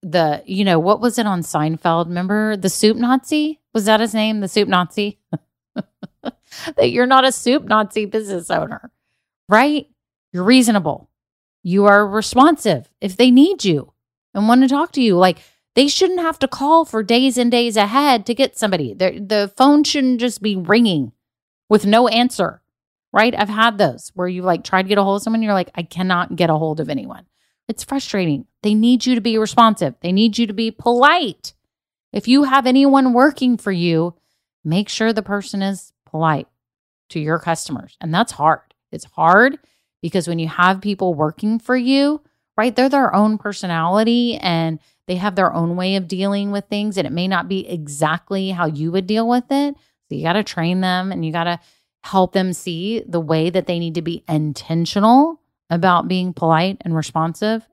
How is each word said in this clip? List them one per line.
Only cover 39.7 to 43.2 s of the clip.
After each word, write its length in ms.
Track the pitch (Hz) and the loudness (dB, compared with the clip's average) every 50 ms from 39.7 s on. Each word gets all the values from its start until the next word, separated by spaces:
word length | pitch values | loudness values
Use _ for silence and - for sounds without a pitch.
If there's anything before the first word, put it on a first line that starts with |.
| _ _ _ _ _ _ | _ _ _ _ _ _
because 260 | - 170 - 190 160 170 | -10 -4 -4 -2 -2 -2
when 120 | 170 165 | -4 -4
you 80 | 160 160 | -4 -6
have 320 | - - 175 185 196 190 | -2 2 2 2 2 0
people 340 | 196 208 202 190 190 180 170 | -4 -6 -4 -2 -2 -4 -2
working 460 | 143 156 156 156 - - 214 226 226 | -2 -2 -4 -4 -4 -4 -2 -2 -4
for 160 | - - 254 | -2 -2 -2
you, 460 | 254 240 247 269 277 277 285 302 302 _ _ _ _ _ _ _ | -2 0 0 2 2 2 0 -2 -4 _ _ _ _ _ _ _
right, 180 | - 214 247 226 | -2 -2 -2 0
they're 140 | - 254 269 | 0 0 2
their 260 | 262 277 262 - - | 2 2 0 2 2
own 240 | 196 | 2